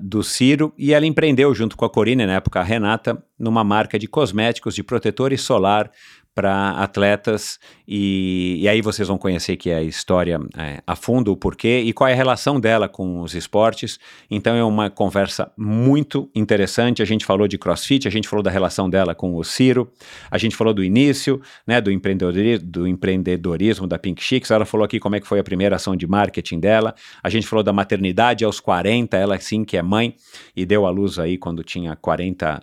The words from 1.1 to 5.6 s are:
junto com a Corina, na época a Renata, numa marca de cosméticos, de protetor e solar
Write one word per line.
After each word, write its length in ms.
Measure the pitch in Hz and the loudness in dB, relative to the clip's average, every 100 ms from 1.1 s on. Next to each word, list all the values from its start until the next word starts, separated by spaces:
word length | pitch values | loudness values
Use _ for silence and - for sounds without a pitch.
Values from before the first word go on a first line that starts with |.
| 139 156 127 143 | 2 2 4 4
junto 240 | 110 113 - | 4 -2 0
com 80 | 113 | 0
a 40 | |
Corina, 360 | - 107 127 101 | 2 2 2 2
na 80 | |
época 280 | 95 - 95 | 0 0 -2
a 20 | |
Renata, 600 | 90 113 104 110 - 117 _ _ | 0 0 0 0 -2 -6 _ _
numa 260 | 113 113 | 0 2
marca 360 | 104 104 107 107 | 4 2 0 -4
de 80 | 107 | -2
cosméticos, 640 | 156 123 101 117 117 117 | 0 0 0 0 -2 -6
de 100 | 104 | -6
protetor 480 | - 117 110 101 135 | -4 -2 -2 -2 -2
e 60 | 135 | -2
solar 540 | - 117 | 0 2